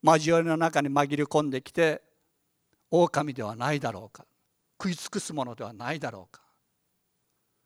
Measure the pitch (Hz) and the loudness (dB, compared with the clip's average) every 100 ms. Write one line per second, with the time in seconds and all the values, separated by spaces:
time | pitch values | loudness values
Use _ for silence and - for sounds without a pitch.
0 | 156 160 156 165 165 160 165 160 143 139 | 6 6 6 2 4 0 2 2 0 0
1 | 143 143 147 156 151 131 - - 165 151 | 0 0 0 0 0 -4 -6 0 2 0
2 | _ _ _ _ _ _ _ _ _ 160 | _ _ _ _ _ _ _ _ _ 2
3 | 170 - 151 123 107 113 123 147 131 101 | 4 2 -4 -6 -8 -4 -2 -2 -4 -8
4 | 107 - - _ _ _ _ _ 196 170 | -14 -20 -20 _ _ _ _ _ -6 -6
5 | - 208 - 151 123 113 110 110 120 156 | -8 -8 -8 -8 -8 -8 -12 -10 -8 -6
6 | 135 107 90 - _ _ _ _ _ _ | -8 -12 -20 -20 _ _ _ _ _ _
7 | _ _ _ _ _ _ | _ _ _ _ _ _